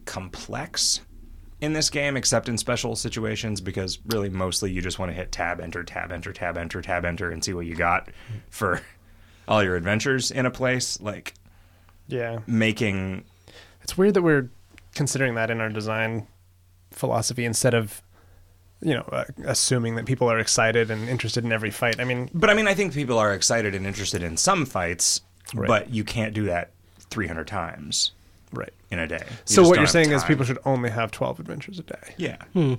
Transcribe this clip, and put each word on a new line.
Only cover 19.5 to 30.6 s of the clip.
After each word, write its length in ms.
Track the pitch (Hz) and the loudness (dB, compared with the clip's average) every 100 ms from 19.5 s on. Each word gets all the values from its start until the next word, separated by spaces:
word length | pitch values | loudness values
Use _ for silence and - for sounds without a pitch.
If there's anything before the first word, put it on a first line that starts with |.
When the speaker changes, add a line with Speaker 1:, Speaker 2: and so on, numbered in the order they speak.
| 123 - 127 117 | 0 2 2 0
Speaker 2:
that 100 | 113 | -4
people 240 | 117 127 120 | -2 0 2
are 120 | 113 | 2
excited 500 | 110 - 113 117 113 | 2 2 4 4 2
and 180 | 110 117 | -2 -2
interested 360 | 127 113 123 | -4 -2 -2
in 80 | 117 | 0
every 180 | 110 110 | -2 -2
fight. 300 | - 120 110 | -2 -2 0
I 40 | |
mean 240 | 123 123 127 | -2 -2 -4
Speaker 1:
But, 160 | 165 208 | 0 4
I 40 | |
mean, 120 | 208 214 | 4 4
I 80 | |
think 180 | 196 196 | 2 0
people 260 | 139 135 113 | -2 0 2
are 140 | 104 | 4
excited 400 | 98 - 117 107 95 | 2 2 2 0 -2
and 100 | 95 | -4
interested 340 | 98 98 101 | -4 -4 -4
in 120 | 87 80 | -4 0
some 300 | - 190 143 | 2 2 0
fights, 540 | 95 87 87 - - - _ - | -2 -2 0 0 0 -4 _ -10
Speaker 2:
Right. 140 | 120 - | -4 2
Speaker 1:
but 220 | 110 - | 2 2
you 120 | 113 | -4
can't 320 | 104 - 110 | -4 -2 -2
do 120 | 107 101 | -2 0
that 260 | 87 87 - _ - - | -2 -4 -12 _ -20 -10
three 180 | - 87 | -4 -4
hundred 180 | 82 78 | -4 -6
times 640 | 101 82 80 73 - - - - - - | -6 -6 -8 -6 -2 -2 -4 -20 -20 -12
Speaker 2:
Right. 200 | - - - - | -10 -10 -12 -8
Speaker 1:
in 80 | 87 | -4
a 80 | 82 | -4
day. 120 | 82 | -4
You 160 | - 120 | -8 -12
Speaker 2:
So 0 | |
Speaker 1:
just 120 | - - | 4 10
Speaker 2:
what 60 | |
Speaker 1:
don't 120 | 175 | 10
Speaker 2:
you're 60 | 180 | 10
Speaker 1:
have 80 | 151 | 8
Speaker 2:
saying 200 | 170 151 | 6 6
is 120 | 143 | 4
Speaker 1:
time. 60 | 131 | 4
Speaker 2:
people 160 | 139 | 2
should 140 | 127 131 | 2 0